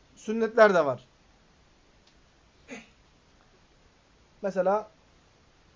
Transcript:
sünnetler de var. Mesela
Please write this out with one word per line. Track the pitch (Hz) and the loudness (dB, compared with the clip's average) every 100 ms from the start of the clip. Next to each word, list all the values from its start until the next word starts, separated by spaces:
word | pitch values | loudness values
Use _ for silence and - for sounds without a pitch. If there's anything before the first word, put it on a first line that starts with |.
| _ - | _ -16
sünnetler | - 226 220 226 214 | -10 -6 -2 4 4
de | 180 147 | 4 0
var. | 123 - _ _ _ _ _ _ _ _ _ _ _ _ _ _ _ - 233 - _ _ _ _ _ _ _ _ _ _ _ _ _ _ _ | -4 -12 _ _ _ _ _ _ _ _ _ _ _ _ _ _ _ -20 -20 -20 _ _ _ _ _ _ _ _ _ _ _ _ _ _ _
Mesela | 202 185 180 208 214 _ _ _ _ _ _ _ _ | -8 -4 -2 -2 -6 _ _ _ _ _ _ _ _